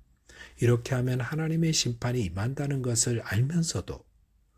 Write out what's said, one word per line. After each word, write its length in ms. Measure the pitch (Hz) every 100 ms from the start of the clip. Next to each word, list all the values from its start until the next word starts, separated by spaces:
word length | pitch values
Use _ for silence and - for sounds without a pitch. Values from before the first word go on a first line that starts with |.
| _ _ _ - - -
이렇게 340 | 117 120 - 127
하면 240 | 127 127
하나님의 540 | 120 156 160 165 165
심판이 500 | 156 123 120 123 123
임한다는 580 | 92 90 117 139 143 139
것을 400 | 123 117 127 113
알면서도 880 | - 98 135 170 165 - - - - _ _ _ _